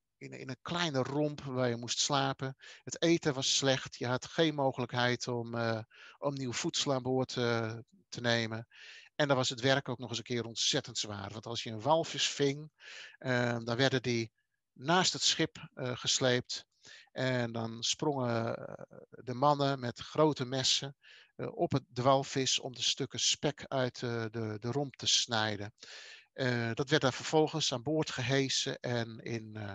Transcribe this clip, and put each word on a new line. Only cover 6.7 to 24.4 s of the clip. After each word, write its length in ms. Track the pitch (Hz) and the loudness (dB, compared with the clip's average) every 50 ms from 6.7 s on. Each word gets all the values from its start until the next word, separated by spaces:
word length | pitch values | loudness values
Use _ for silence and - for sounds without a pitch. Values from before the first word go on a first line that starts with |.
| - - - 143 | -2 -2 0 0
aan 100 | 139 131 | 0 0
boord, 340 | 123 127 131 131 127 - - | 0 0 0 0 0 0 -2
eh, 420 | - 123 117 117 113 113 110 113 117 113 _ _ _ _ _ | 0 0 2 2 2 0 -2 -4 -8 -12 _ _ _ _ _
te 120 | - - | -8 -2
nemen. 480 | 120 120 117 117 113 110 110 113 120 - - - - - - - - - _ | 0 2 2 2 2 0 -4 -6 -8 -12 -16 -20 -20 -20 -20 -20 -20 -6 _
En 140 | - 151 143 | 2 4 4
dan 80 | 139 | 4
was 120 | 127 127 - | 4 4 2
het 120 | 139 113 | 0 0
werk 280 | 117 135 135 139 - - | 2 4 4 4 2 -2
ook 100 | 123 117 | -6 -8
nog 100 | 131 110 | -6 -6
eens 100 | 120 113 | -6 -6
een 60 | 113 | -4
keer 200 | - 123 120 110 | -4 -4 -4 -4
ontzettend 540 | 117 113 - - - - 143 - - 117 - | -4 -4 -2 0 0 0 0 -2 -4 -6 -6
zwaar. 340 | - 107 104 101 104 104 | -6 -6 -6 -8 -8 -10
Want 140 | 107 110 - | -10 -10 -10
als 160 | 117 117 - | -8 -8 -6
je 80 | - 120 | -6 -6
een 100 | 110 107 | -8 -2
walvis 480 | 107 139 160 165 160 - - 135 - - | 2 4 4 4 2 0 -2 -2 -2 -2
ving, 440 | - - 143 139 139 147 156 151 - _ - - - - - - - - | 2 2 2 2 2 -2 -8 -16 -18 _ -20 -18 -16 -16 -16 -18 -16 -8
eh, 400 | - 131 127 123 123 120 120 117 117 | -2 0 2 2 2 2 0 -2 -2
dan 120 | 120 120 | 0 2
werden 260 | 117 139 131 123 117 | 4 4 4 4 2
die 300 | 107 127 117 117 113 110 _ _ _ _ _ _ _ _ | 2 0 0 0 -2 -4 _ _ _ _ _ _ _ _
naast 400 | _ - 127 147 170 185 175 - | _ -4 2 4 6 6 6 4
het 100 | - 135 | 2 2
schip, 460 | - - - - 160 156 - - 160 - _ | 2 2 2 2 0 0 -2 -6 -18 -14 _
eh, 220 | - 135 123 123 | -6 -6 -4 -4
gesleept. 680 | - - 131 - - 135 127 123 123 - - - - - _ _ _ - - - - - _ | -2 0 0 2 4 4 4 4 2 0 -2 -8 -10 -10 _ _ _ -20 -20 -20 -20 -20 _
En 400 | - - 131 131 127 123 120 117 | -6 -2 0 0 0 0 0 -2
dan 300 | 113 117 113 113 113 117 | -2 -4 -6 -6 -6 -4
sprongen, 760 | 117 - - - 160 156 139 135 123 120 117 113 113 117 120 | -4 -4 -2 0 0 0 0 0 0 0 0 0 0 -2 -4
eh, 180 | - - - - - - - - - - - | -6 -8 -10 -12 -14 -14 -16 -20 -20 -20 -20
de 240 | - - 113 120 123 | -20 -14 -10 -8 -2
mannen 460 | 120 135 147 147 143 143 139 139 135 | 2 4 4 4 4 2 0 0 -2
met 200 | 123 120 - - | -4 -6 -8 -8
grote 440 | - - - - 156 156 139 - 131 | -12 -2 2 4 4 4 4 0 -4
messen, 520 | 120 131 135 127 - - - - 139 143 _ - - - - - _ _ | -4 -2 0 2 2 2 2 0 -6 -10 _ -20 -20 -20 -20 -20 _ _
eh, 200 | - 127 - - | -8 -8 -6 -4
op 160 | - 175 165 | -2 0 0
het, 120 | - 135 - - | 0 0 -2 -2
de 140 | 123 120 | -4 2
walvis 560 | 120 135 135 135 143 - - 139 131 127 - - | 6 6 6 6 4 2 -2 0 0 2 0 0
om 160 | - 135 123 | -2 -6 -6
de 80 | 117 | -2
stukken 380 | 113 - - - 139 - - 120 | -2 0 0 0 -4 -4 -2 0
spek 440 | - - - - - 151 - - - | 0 0 2 2 0 -2 -2 -2 -6
uit, 360 | - - 135 127 123 - - | -2 0 0 0 0 -2 -4
eh, 220 | - 120 117 117 113 110 | -4 -2 -2 -2 -4 -4
de, 260 | 110 117 | -4 -4